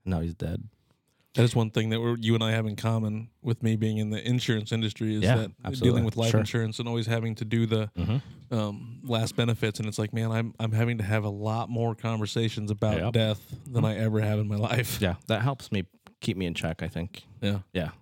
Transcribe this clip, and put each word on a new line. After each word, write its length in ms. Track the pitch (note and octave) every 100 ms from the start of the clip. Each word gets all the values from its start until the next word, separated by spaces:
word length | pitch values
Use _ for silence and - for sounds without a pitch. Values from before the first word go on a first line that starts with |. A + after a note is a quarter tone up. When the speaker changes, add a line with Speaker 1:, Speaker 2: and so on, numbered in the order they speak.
Speaker 1:
Now 160 | - F2
he's 140 | E2+
dead." 340 | E2 - F2 G2+ _ _ _ _ _ _
Speaker 2:
That 80 | -
is 100 | A#2+
one 160 | A#2+ A2
thing 200 | A#2 A2
that 100 | A2
we're, 160 | A#2 A#2+
you 180 | A2
and 80 | A2+
I 80 | A2
have 140 | A2 A2
in 80 |
common 540 | G2+ A2 A2+ A2 G#2+ A#2 _
with 200 | - A2+
me 140 | A#2 G#2+
being 220 | A2 G#2+
in 120 | G#2+
the 160 | A2 A#2+
insurance 460 | B2 A#2 A2 G#2
industry 420 | A2+ A2+ - A2
is 80 | G#2+
Speaker 1:
Yeah, 140 | G#2 B2
Speaker 2:
that 140 | A2 -
Speaker 1:
absolutely. 240 | - C3+ B2
Speaker 2:
dealing 140 | A#2+
with 120 | A2+ A2
life 140 | A2+
Speaker 1:
Sure. 80 | A2
Speaker 2:
insurance 380 | A2 A#2 A2 G#2+
and 80 | A#2
always 180 | A#2 A2+
having 300 | A#2 A2+ G#2+
to 80 |
do 200 | A2 A2+ A2+
the, 240 | A2 G#2+ -
Speaker 1:
Mm-hmm. 580 | F2 B2+ - - -
Speaker 2:
um, 460 | A#2 G#2+ G#2 A#2+ A#2
last 320 | C3 A2+ A2 -
benefits. 420 | A#2 A2+ A2 -
And 80 | A2
it's 120 | -
like, 120 | G#2+
man, 200 | A2+ A2+
I'm, 220 | A2+ A2+ -
I'm 140 | A2+
having 260 | A2 A#2 A#2
to 60 |
have 180 | G2 G#2+
a 40 | G#2
lot 400 | G2+ G#2+ A2+ G#2+
more 260 | A#2 A#2
conversations 800 | G#2+ A2+ A2+ G#2 - A2+ - G#2
about 240 | G#2 A2 G#2+
Speaker 1:
Yep. 140 | G2
Speaker 2:
death 380 | A2+ A2 G#2 - - -
than 80 |
Speaker 1:
Mm-hmm. 100 | A#2+
Speaker 2:
I 120 | A2 G#2
ever 220 | A2 G#2+
have 200 | G#2+ G#2+
in 80 | G#2
my 80 | G#2
life. 440 | G#2+ A#2 A#2 -
Speaker 1:
Yeah, 140 | G2 E2+ -
that 140 | A2
helps 280 | B2 C3+ -
me 140 | G2+ F2+ _ - -
keep 160 | - F#2
me 100 | F2
in 80 |
check, 280 | D#2+ E2+ D#2+
I 60 | D#2+
think. 360 | E2 E2+ - - -
Speaker 2:
Yeah. 200 | G2+ G2+ -
Speaker 1:
Yeah. 180 | F#2+ D#2+ -